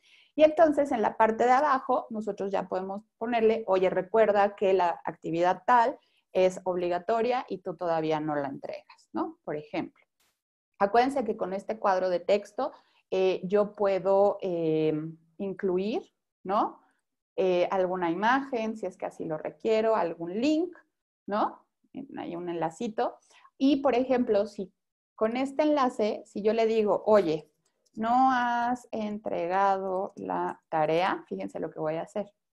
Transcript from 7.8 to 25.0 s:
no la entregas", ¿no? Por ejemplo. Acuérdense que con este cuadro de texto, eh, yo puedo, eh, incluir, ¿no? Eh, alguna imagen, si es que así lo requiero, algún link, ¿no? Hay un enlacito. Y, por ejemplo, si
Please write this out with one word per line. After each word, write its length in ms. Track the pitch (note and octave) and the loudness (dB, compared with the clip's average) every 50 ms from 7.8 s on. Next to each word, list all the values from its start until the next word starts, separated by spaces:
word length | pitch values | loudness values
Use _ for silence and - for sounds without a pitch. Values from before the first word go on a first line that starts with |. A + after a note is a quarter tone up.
| F3+ E3+ E3 D#3+ D#3+ D#3 D#3 D3+ | -2 -2 0 0 0 0 -2 -2
no 160 | D#3 D#3 D3 | -2 -2 -2
la 140 | D3 C#3+ C#3 | -2 -4 -4
entregas", 600 | C#3 - - - - - - - - _ _ _ - | -6 -10 -10 -12 -12 -12 -14 -18 -20 _ _ _ -6
¿no? 260 | - F4+ E4 - _ _ | -6 -6 -6 -8 _ _
Por 120 | - D3+ | -8 -8
ejemplo. 480 | D3+ D3+ - - E3 - - _ _ _ _ _ _ _ _ _ _ _ _ _ _ _ _ _ - | -8 -8 -8 -8 -8 -8 -8 _ _ _ _ _ _ _ _ _ _ _ _ _ _ _ _ _ 0
Acuérdense 440 | G3+ G3+ G#3+ A#3 B3 C4+ C4+ C#4 A3+ | 2 4 4 4 4 4 2 -2 -2
que 140 | A3 G#3 | -2 -4
con 160 | - F#3 F3+ F#3+ | -4 -6 -6 -6
este 240 | G3+ G3+ - A3 | -6 -6 -8 -6
cuadro 320 | G#3+ - G#3 F#3 F#3 F#3 F#3 | -2 0 0 0 2 0 0
de 100 | F3+ E3+ | -2 0
texto, 520 | F3 - G3+ G3+ G3+ - - - C4 D#4 - - _ _ _ _ _ - | 0 2 0 0 0 -4 -8 -6 -6 -6 -8 -12 _ _ _ _ _ -4
eh, 300 | F#3 F#3 F#3+ F#3 F3 - - | 0 2 2 2 0 0 -2
yo 320 | F3+ G3+ G#3 G#3 G#3 - | 0 2 2 2 0 -2
puedo, 640 | - G3+ G3 G3 F#3 E3+ G3 G3 G3 G3+ G3+ G3+ - | -2 0 0 0 0 2 2 4 4 4 4 2 0
eh, 580 | - F#3+ F3 E3+ E3 D#3+ D#3 D#3 D#3 D#3 D3+ D3+ D#3 D#3+ D#3+ - _ _ _ | -4 -4 -2 -2 0 0 2 2 2 0 0 -2 -4 -8 -12 -16 _ _ _
incluir, 640 | - G3+ G3 F#3 - G3+ F#3 F3 F#3 F#3+ G#3+ C4+ F#4+ - _ _ _ _ _ _ _ - | -10 -8 -8 -6 -4 -2 -2 0 0 -2 -2 -4 -6 -6 _ _ _ _ _ _ _ -8
¿no? 380 | F#3 G3 A3+ D#4 G#4 - - _ _ _ _ _ _ _ _ _ _ _ | -4 -2 0 -2 -2 -4 -10 _ _ _ _ _ _ _ _ _ _ _
Eh, 320 | - F#3+ F#3 F3+ F3 F3 - | -2 0 2 2 2 0 0
alguna 400 | G3 F#3+ F#3 F3+ F#3 F#3 F3+ E3+ | 0 0 0 0 -2 -2 -2 -2
imagen, 640 | E3 F3+ G#3 A#3 B3+ C#4 C#4 - B3+ A#3 A3 A3 A3 | -2 0 0 2 2 0 -2 -4 -6 -6 -4 -6 -6
si 120 | G#3+ G3 | -6 -8
es 100 | F#3 F#3 | -10 -10
que 80 | - - | -8 -10
así 200 | E3+ - - - | -10 -10 -10 -8
lo 120 | E3 D#3 | -8 -8
requiero, 580 | D#3 - D#3 - _ - A3 A3 A3 A3 A3+ A3 | -8 -8 -10 -10 _ -2 0 2 2 2 2 2
algún 460 | G3+ F3 E3 E3 E3 E3 E3+ F3+ A3 | 0 0 -2 -4 -8 -8 -8 -4 0
link, 340 | B3+ D4+ D#4 D#4 F4+ F4 - - _ _ _ _ _ _ _ _ _ | 0 2 2 2 0 -4 -6 -12 _ _ _ _ _ _ _ _ _
¿no? 400 | - G3+ G#3+ D#4 - - - _ _ _ _ _ _ - - - - - | -4 -2 -2 -2 -2 -4 -10 _ _ _ _ _ _ -16 -16 -14 -12 -12
Hay 180 | - - - E3+ | -12 -10 -10 -10
un 140 | E3+ F3 F3 | -8 -8 -6
enlacito. 680 | E3+ E3 D#3+ D#3+ D#3+ - A#3+ A3+ A3 - B3 D#4 - - _ _ _ _ _ _ _ - | -4 -4 -4 -4 -4 -6 -8 -6 -4 -4 -4 -4 -6 -10 _ _ _ _ _ _ _ 0
Y, 220 | C4+ C#4 D4+ C#4 | 2 2 4 4
por 120 | C#4 C#4 A#3+ | 2 2 2
ejemplo, 540 | A#3+ C4 C4 B3+ B3 B3 A#3+ G#3 G3 G#3 | 2 2 2 0 0 2 2 2 0 0
si 260 | G#3+ - - F#3+ - _ _ _ _ _ _ | -2 -6 -12 -12 -12 _ _ _ _ _ _